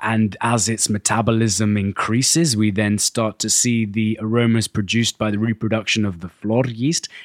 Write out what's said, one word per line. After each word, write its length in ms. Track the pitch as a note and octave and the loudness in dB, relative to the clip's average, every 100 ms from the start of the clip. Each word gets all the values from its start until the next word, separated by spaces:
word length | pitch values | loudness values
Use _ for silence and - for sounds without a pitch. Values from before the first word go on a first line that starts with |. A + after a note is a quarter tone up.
and 340 | A2 A2+ A2 F#2 | 0 0 0 0
as 260 | A#2 A#2+ G#2+ | -2 0 0
its 220 | A2+ - | -2 -2
metabolism 880 | G2+ - A#2 A2+ A2+ A2+ G2 G#2+ G#2 | -2 -2 0 2 2 2 2 2 2
increases, 800 | G2 - - A2+ B2+ D#3+ E3 G#2+ | 0 -2 0 0 2 2 2 2
we 120 | G#2+ | 2
then 280 | G2 G#2 G#2 | 2 0 0
start 400 | - - A2 - | 0 0 -2 -2
to 100 | G#2+ | -2
see 380 | - B2 A#2 G#2+ | 0 2 0 0
the 320 | G#2 A2 A2 | 0 -2 -2
aromas 480 | A2 A#2 A#2 A2+ G#2+ | 0 2 4 2 0
produced 480 | A2+ G2 A2 A2+ - | -4 -2 0 0 -2
by 140 | G#2+ | -2
the 80 | G#2 | 0
reproduction 680 | A2+ A2 A2 A2 G#2 A2+ | -2 -2 -2 -2 -2 -2
of 160 | G#2 F2 | -2 -4
the 80 | F2+ | -12
flor 380 | _ G#2 A#2 B2 | _ -4 -2 -2
yeast 420 | A2+ C3+ E3 - - | -2 -2 -2 -6 -18